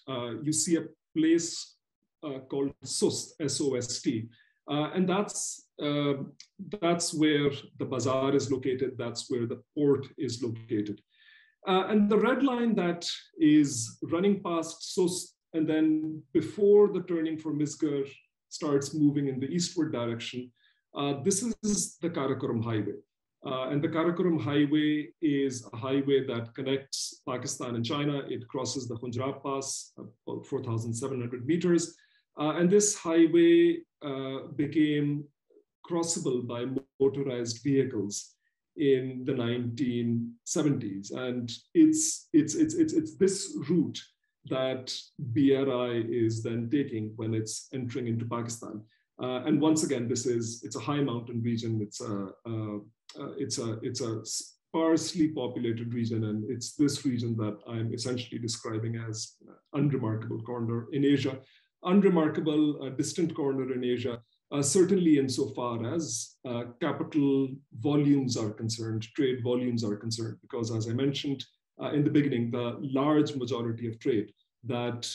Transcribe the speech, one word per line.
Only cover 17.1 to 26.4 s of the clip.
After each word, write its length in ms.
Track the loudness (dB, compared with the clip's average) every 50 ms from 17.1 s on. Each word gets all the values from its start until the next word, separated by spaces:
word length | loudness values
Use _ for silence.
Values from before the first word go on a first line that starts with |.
| -2 0 0 -2 -2 -4
for 140 | -4 -4
Misgar 540 | -2 0 0 -2 0 -2 -2 0 0 -2 -2 -4 -8 -16 _ _ _ _ _ _
starts 440 | -10 -6 0 2 2 2 0 0
moving 360 | 2 4 4 4 4 2 0 0
in 120 | -2 -2
the 60 | -4
eastward 460 | -2 -2 -2 -2 -2 0 -2 -2 0
direction, 580 | 0 -2 -2 -2 -4 -4 -6 -8 -8 -8 -10 -10 _ _ _ _ _ _ _ _ -6
uh, 200 | -4 -2 -2 -2 0
this 200 | 0 0 0 0 0 -4 -4 -2
is 340 | -2 -2 0 0 -2 -4 -6 -6
the 120 | -6 -4
Karakoram 520 | -2 -2 -2 -2 -2 -2 -2 -2 -2 -2
Highway. 360 | -2 -2 -2 -2 -2 -4 -6 -10 -14 _ _ _ _ _ _ _ -8
Uh, 220 | -6 -4 -4 -4 -2
and 100 | -2 -2
the 80 | -2 0
Karakoram 520 | 0 0 0 2 2 2 2 2 2 0
Highway 680 | 0 2 2 4 4 4 4 2 2 2 0 -2 -4 -6 -6 _
is 420 | 0 0 2 2 0 0 -2 -6 -10 -12
a 40 | -10
highway 500 | -8 -4 -2 0 0 2 2 2 2 2
that 280 | 0 -4 -4